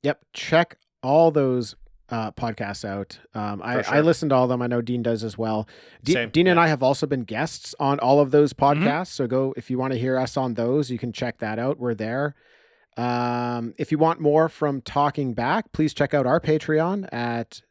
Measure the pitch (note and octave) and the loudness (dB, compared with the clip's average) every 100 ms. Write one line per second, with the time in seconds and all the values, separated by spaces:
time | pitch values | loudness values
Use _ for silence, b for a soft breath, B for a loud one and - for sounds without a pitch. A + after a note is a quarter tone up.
0 | C#3+ C#3+ _ - - D#3+ E3+ - _ _ | -2 -4 _ -14 0 2 2 -4 _ _
1 | B2+ D3+ E3 D3+ C3+ B2+ A2+ - - _ | 2 4 6 4 2 0 -4 -10 -20 _
2 | _ A#2 A2 - A#2+ G#2+ G2+ G2+ G#2+ G2 | _ -6 -6 -6 -8 -6 -8 -8 -8 -8
3 | G2 - _ A2 G#2 G#2 A2 B2 - C#3+ | -8 -14 _ -8 -8 -8 -4 -4 0 2
4 | D#3+ D#3+ D#3 C3+ B2+ B2 A#2+ B2 A#2 B2 | 4 2 2 2 2 0 0 -2 -2 -2
5 | A#2 A2+ A2 G#2 A2 A2 G#2+ B B B | -2 -2 -4 -6 -4 -4 -6 B B B
6 | - B2 A#2 D3+ F3+ E3+ E3 C#3+ C3 C#3 | 0 0 2 4 4 6 4 4 2 2
7 | D3 C3+ A2+ A2 D#3 - - - C#3 C#3+ | 0 -2 -4 -4 -4 -6 -12 -2 0 0
8 | B2 C#3 C#3 D3 D3 - C#3 D3 F#3+ D3 | 4 4 6 6 4 4 2 4 2 0
9 | F3+ - B2 C3 C3+ - - B2+ C3 C3 | -6 -6 -2 0 -2 -6 -6 -4 -2 -2
10 | B2+ C3 B2+ - C3 A2+ A#2 C#3 C#3+ A#2+ | -2 -2 -2 -2 -4 -2 0 0 -2 -4
11 | B2 - B2 - A2 A2 C3 C#3+ B2 A2 | -6 -6 -8 -6 -6 -4 -4 -2 -4 -4
12 | A2 B2 C#3+ C#3 b b b b b - | -4 -4 -4 -6 b b b b b -6
13 | A#2+ A#2+ B2 A#2+ A#2+ A#2+ A#2 - D3+ D3+ | -4 -2 -2 -2 -4 -4 -8 -8 -4 2
14 | D#3+ E3 D3+ D3+ D#3+ - D3+ C#3 - D3 | 2 2 2 4 2 0 -2 -2 -4 0
15 | C#3+ C#3+ C3+ A2+ A#2+ F#3 - - D#3 - | 0 0 -4 -2 -2 -2 -4 -2 -2 0
16 | C#3+ D3 B2 D#3+ - D#3 - D#3 E3 G3+ | 0 2 2 2 2 0 2 0 0 -2
17 | F#3 A#2 A#2+ A#2 A2+ - _ | -6 -6 -4 -4 -6 -12 _